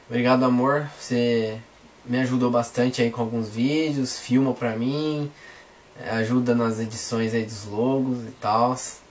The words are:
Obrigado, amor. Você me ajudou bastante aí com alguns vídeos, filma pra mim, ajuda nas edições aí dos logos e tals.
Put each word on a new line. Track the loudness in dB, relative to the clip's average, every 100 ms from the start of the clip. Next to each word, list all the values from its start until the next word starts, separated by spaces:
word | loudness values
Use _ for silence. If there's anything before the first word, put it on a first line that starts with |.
| -6
Obrigado, | 0 4 4
amor. | 4 4 4 2 -2 -8
Você | -2 0 2 2 0 -6 -14 -20 -20 -20
me | -4 -2
ajudou | 0 2 2
bastante | 2 0 2 0 2
aí | 0
com | 0
alguns | -2 -2 -4
vídeos, | 0 0 2 0 0 -2 -2
filma | 2 2 2
pra | 0 -2 -2
mim, | -2 -2 -2 -2 -4 -8 -20 -20 -20 -20 -20 -14 -6
ajuda | -2 0 2 2 2
nas | 2 0
edições | -4 -4 -4 -2 0 -2
aí | -4
dos | -6 -6
logos | -2 0 2 0 -4 -8
e | -8
tals. | -2 2 2 0 -4 -8 -14